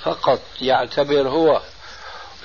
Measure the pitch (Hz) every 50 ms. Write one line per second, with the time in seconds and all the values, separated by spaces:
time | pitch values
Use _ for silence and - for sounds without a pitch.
0 | - - - - - - 135 - - - - - 131 127 131 123 123 120 - -
1 | 143 139 147 143 139 131 131 160 165 156 135 104 - - - - - - - -
2 | - - - - - - - -